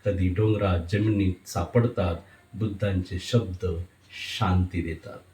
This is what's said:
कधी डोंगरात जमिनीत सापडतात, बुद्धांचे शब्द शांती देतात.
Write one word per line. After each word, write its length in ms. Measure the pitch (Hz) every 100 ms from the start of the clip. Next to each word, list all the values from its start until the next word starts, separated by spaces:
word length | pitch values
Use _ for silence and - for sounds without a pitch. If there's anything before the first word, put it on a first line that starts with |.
| 104
कधी 240 | 92 92
डोंगरात 500 | 87 107 104 101 90 85
जमिनीत 580 | 104 110 104 92 87 -
सापडतात, 640 | 90 85 120 117 - 90 85 - - _
बुद्धांचे 640 | 98 107 95 104 92 90 87
शब्द 440 | - 117 95 90 92 82 90 _ _ - - -
शांती 420 | 95 90 87 87
देतात. 360 | 82 80 - - -